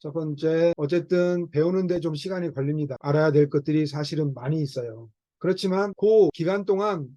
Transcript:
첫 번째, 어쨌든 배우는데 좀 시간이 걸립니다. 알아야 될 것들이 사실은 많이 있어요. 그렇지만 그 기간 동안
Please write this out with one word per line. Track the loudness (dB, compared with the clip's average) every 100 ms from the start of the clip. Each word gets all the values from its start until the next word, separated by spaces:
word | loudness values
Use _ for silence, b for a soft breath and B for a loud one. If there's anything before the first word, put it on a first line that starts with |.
첫 | -8
번째, | -6 -6 -2 0 4 2 2
어쨌든 | 0 -2 0 2 2 0 -2
배우는데 | 0 2 2 0 -2
좀 | -2
시간이 | -6 -6 -6 -6
걸립니다. | -4 -2 -2 -4 -6
알아야 | 0 2 4
될 | 4 4
것들이 | 2 0 0 0
사실은 | -4 -4 -2 -4
많이 | -4 -4 -2
있어요. | -4 -6 -10 -12 -18 _ _ _
그렇지만 | -2 -2 0 0 -2 0
그 | 4 6 6
기간 | 2 -2 -2
동안 | 0 0 0 -2 -6